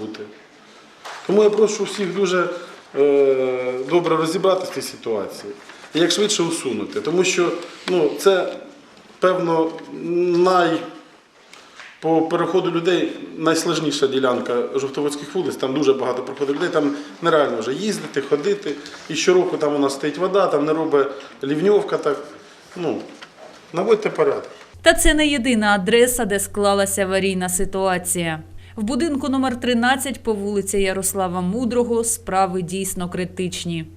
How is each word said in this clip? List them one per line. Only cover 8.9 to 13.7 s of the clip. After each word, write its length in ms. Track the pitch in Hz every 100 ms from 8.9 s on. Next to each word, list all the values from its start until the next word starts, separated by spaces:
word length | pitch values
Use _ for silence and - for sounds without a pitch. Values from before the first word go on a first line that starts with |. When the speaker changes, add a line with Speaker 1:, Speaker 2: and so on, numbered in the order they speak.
| - - -
Speaker 1:
певно, 500 | 185 185 170 165 160 160 - 139 170 175 180 175
най-, 440 | 185 185 165 160 - - - - _ _ - - - - - -
по 220 | 160 160
переходу 480 | 160 170 165 180 170
людей 420 | 170 180 170 - - - -
найсложніша 680 | 160 160 175